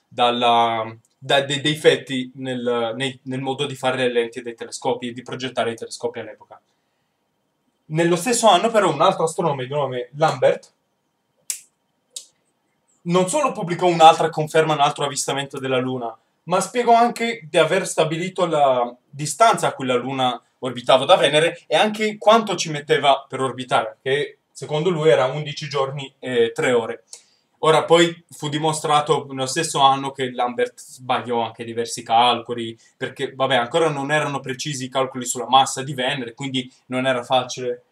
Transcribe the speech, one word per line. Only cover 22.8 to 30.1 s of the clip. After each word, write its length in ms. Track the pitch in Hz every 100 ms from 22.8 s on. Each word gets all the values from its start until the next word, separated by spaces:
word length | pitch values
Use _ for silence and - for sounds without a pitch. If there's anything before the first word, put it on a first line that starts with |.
| 143 147 139 135 -
per 140 | 131
orbitare, 600 | 131 120 123 131 113 -
che 380 | 131 143 139 - _
secondo 380 | - 127 151 170
lui 180 | 165 156
era 180 | 135 -
undici 420 | 147 147 - 147
giorni 440 | 139 135 143 135 -
e 320 | 131 123 117
tre 200 | 120 123
ore. 320 | 123 117 117 _ - _ _ _ -
Ora 260 | 151 156 -
poi 400 | 170 170 170 _
fu 200 | - 147
dimostrato 760 | 151 156 156 156 147 - 143 131
nello 180 | 135 131
stesso 320 | 165 160 156
anno 320 | 139 135 135